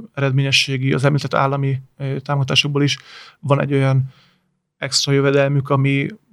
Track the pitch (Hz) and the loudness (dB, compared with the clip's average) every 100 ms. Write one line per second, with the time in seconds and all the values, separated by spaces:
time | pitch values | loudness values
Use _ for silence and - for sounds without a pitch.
0 | 226 - 139 135 139 131 - 135 135 147 | -10 -4 0 0 2 0 0 -2 0 2
1 | 135 143 135 135 139 139 139 135 - - | 2 0 0 0 0 0 -2 -4 -6 -12
2 | 139 139 139 139 135 139 143 143 143 - | -8 -8 -4 -2 0 0 0 0 0 -2
3 | - - - _ 127 143 143 139 135 135 | -10 -20 -20 _ 0 0 2 0 2 2
4 | 131 - _ _ _ _ _ - 139 - | 0 -8 _ _ _ _ _ -12 -4 -2
5 | - 139 139 139 139 143 131 139 139 139 | 0 2 2 2 2 0 0 0 2 0
6 | 143 214 _ | -4 -8 _